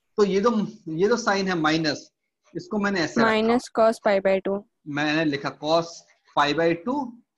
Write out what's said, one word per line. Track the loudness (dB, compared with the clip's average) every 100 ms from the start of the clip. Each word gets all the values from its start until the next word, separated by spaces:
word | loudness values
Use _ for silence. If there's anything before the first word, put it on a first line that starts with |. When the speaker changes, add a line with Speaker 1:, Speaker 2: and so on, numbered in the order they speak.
| _ 0
Speaker 1:
तो | 2
ये | 2
जो, | 2 0 -4 -8 -8
ये | -2 0
जो | 0
साइन | 0 0 0
है | 0
माइनस, | 0 2 0 -4 -10 _ _ _ _
इसको | -14 -8 -4
मैंने | -2 -2
ऐसे | -2 2
रखा। | 2
Speaker 2:
Minus | 2 2 0 0
cos | 2 2 2 0
pi | 2
by | 2 0 -2
two। | -6 -8 _ -8
Speaker 1:
मैंने | -4 -2 0 0
लिखा | -2 -6 -6
cos | 0 0 0 -10 _ _ _ 0
pi | 2
by | 2 2 0
two | -4 -4 -6 -12 _